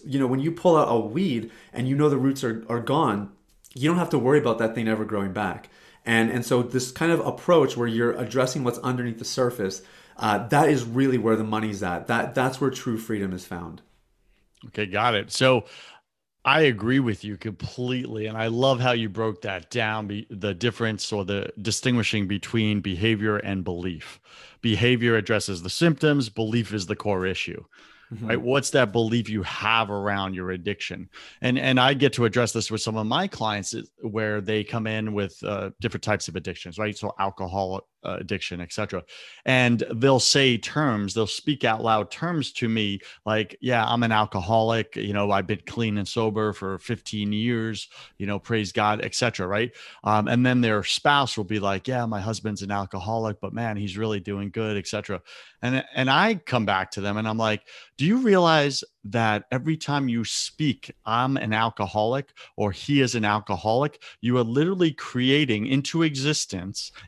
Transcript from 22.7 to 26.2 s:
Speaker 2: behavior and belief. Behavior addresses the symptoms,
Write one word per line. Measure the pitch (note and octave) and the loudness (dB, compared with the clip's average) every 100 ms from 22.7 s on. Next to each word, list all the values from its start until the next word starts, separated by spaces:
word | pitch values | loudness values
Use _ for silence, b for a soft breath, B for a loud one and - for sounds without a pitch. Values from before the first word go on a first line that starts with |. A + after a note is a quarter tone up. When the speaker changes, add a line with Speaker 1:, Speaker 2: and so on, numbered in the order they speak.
| G#2 | 0
Speaker 2:
behavior | G2 F2 A2 G#2+ G#2+ G#2 | -2 0 0 2 0 -2
and | G2+ G2 | -2 -4
belief. | F2 F2 F#2 D#2 - - B B B B | -4 -4 -6 -8 -12 -20 B B B B
Behavior | A#2 G2+ A#2+ B2 A#2+ A2+ | 0 2 4 4 4 2
addresses | G2+ G#2+ - F2+ | 2 0 -2 -6
the | F2+ | -6
symptoms, | - E3+ C#3+ D3+ C#3+ | 2 2 4 2 2